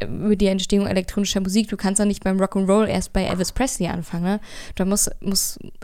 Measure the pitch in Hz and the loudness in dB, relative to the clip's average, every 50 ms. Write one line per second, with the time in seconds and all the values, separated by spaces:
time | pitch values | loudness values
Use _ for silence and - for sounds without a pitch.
0 | - - - - 180 208 214 190 208 190 190 190 180 - 202 202 202 190 190 190 | -4 -4 -4 -2 2 2 4 4 4 2 2 2 2 2 2 2 2 2 0 0
1 | 185 - - 208 202 - - 196 190 190 190 226 214 - 202 - - 190 196 - | -2 -2 -2 -2 -2 0 0 -2 0 2 2 2 0 0 -2 -2 -2 0 2 2
2 | 208 208 196 - - 190 190 190 190 190 - 196 190 185 196 214 220 196 - 185 | 2 2 0 0 0 0 2 2 2 2 2 0 2 4 4 4 4 2 2 -2
3 | 185 - - 196 185 - 185 180 180 - - - 240 - - - 180 165 180 175 | -2 0 -2 0 0 0 0 0 -2 -2 0 0 0 0 0 -2 -2 -2 -2 -4
4 | 160 - - 170 175 185 202 208 - - - - - - - - 185 190 202 208 | -6 -6 -4 -2 0 0 0 -2 -4 -8 -14 -14 -12 -10 -4 -2 0 0 2 0
5 | - - - - - 202 190 - - - - - - - - - | 0 -2 -4 -6 -4 -2 -2 0 -2 -2 -6 -10 -12 -14 -14 -12